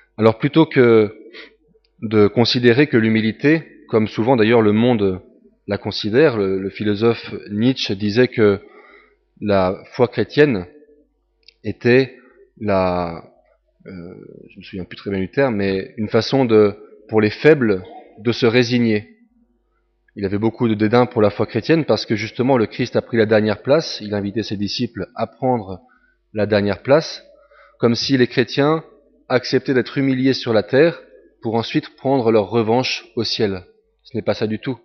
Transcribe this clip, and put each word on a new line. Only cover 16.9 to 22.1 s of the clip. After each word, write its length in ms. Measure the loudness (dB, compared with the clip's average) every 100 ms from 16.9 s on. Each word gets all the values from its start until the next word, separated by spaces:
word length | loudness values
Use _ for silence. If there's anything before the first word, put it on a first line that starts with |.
| -20 -4
pour 120 | 0
les 100 | 0
faibles, 520 | 2 4 4 2 -2 -6 -20 -20 -8
de 140 | -6
se 140 | 0 2
résigner. 720 | 2 2 0 0 -2 -6 _ _ _ _ _ _ _ _ _ _ -8
Il 100 | -6
avait 120 | -2
beaucoup 300 | -4 -2 -2
de 60 |
dédain 320 | 0 2 2 2
pour 160 | 2
la 80 | 0
foi 160 | 0 -4
chrétienne 380 | -4 0 0 0
parce 180 | -2
que 100 | -2